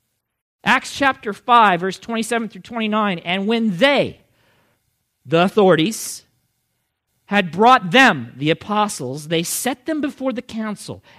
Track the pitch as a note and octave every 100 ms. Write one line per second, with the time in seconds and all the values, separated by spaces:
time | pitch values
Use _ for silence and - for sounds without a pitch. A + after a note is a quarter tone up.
0 | _ _ _ _ _ _ - B3+ - -
1 | C#4 C4 A3 G3 - A#3+ G#3 F3 F#3+ F3+
2 | - A3+ A3 A#3 A3+ F#3+ - A#3 A3 G#3+
3 | G#3 E3+ E3+ F#3+ G3 A#3 A3+ E3+ C#4 C4+
4 | B2+ - _ _ _ _ _ _ _ _
5 | _ _ B2 E3 F#3 - F#3+ D#3 D#3+ A3
6 | - - _ _ _ _ _ _ _ _
7 | _ _ - G3+ F3+ E3 A3+ B3+ F3+ A3
8 | B3+ D#3 A#2 B2+ D3+ D#3+ - G#3 G#3 -
9 | B2+ C#3+ D3+ E3 E3+ - B3 C#4+ - D#4+
10 | - - C4+ A#3 - A3 A3 G3 - F#2+
11 | _